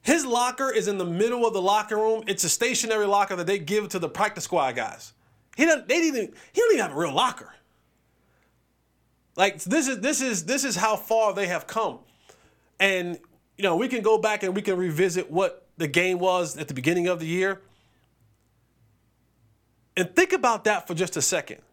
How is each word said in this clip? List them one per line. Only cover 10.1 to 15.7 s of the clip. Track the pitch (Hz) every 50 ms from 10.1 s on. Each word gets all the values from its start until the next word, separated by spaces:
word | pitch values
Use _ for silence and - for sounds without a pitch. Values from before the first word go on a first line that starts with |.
| 302 -
is, | 269 254 220 180 156
this | 170 262 277 247
is | 269 190
how | 180 208 220 220
far | 214 - - 226 226 220 208
they | 185 196 202
have | 175 175 160 -
come. | - - 220 220 170 120 - - _ _ _ _ - - _ _ _ _ _ _ _ _ -
And, | 190 196 190 185 175 175 170 - - _ _ _ _ _ _
you | -
know, | 196 190 165
we | 175 247 254
can | 254 233
go | 208 220 220 214
back | - 214 208 208
and | 202 185 185
we | 208
can | 196 202 190
revisit | 180 185 175 151 151 190 185 165 185 - -
what | 151 180 196 180 - - _ _